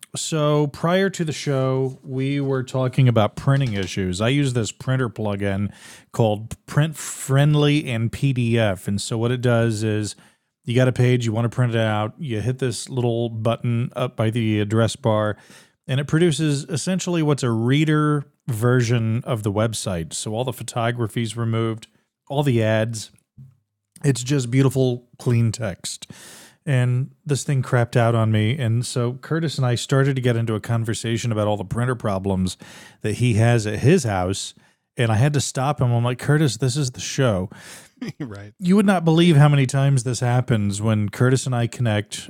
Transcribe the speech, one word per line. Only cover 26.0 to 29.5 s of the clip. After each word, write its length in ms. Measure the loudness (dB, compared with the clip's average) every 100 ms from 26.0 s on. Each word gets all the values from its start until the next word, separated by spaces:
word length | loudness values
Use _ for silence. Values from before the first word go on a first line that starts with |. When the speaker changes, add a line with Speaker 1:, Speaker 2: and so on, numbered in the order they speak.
| -16 -20 -20 -20 -20 _ -2
Speaker 1:
and 480 | 0 2 0 -4 _ -4
this 180 | -4
thing 200 | -2 -2
crapped 340 | 0 0 2 2
out 160 | 4
on 180 | 4 2
me. 240 | 2 2 0
And 300 | 0 0 -2
so 280 | -4 -4
Curtis 440 | -6 -6 -4 -4